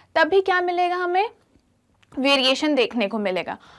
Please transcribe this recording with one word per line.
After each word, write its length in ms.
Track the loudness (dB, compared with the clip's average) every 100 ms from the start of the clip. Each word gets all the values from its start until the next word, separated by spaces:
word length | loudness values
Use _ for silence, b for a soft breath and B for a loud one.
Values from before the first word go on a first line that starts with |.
| b
तभी 260 | 0 2 2
क्या 200 | 2 0
मिलेगा 360 | 0 0 0 -2
हमें? 340 | -2 0 -2 -6 _ _ _ _ _ _ _ -2
वेरिएशन 560 | 0 2 2 0 0
देखने 340 | 0 0 -2 -4
को 100 | -2
मिलेगा। 400 | -4 -4 -6 -10 B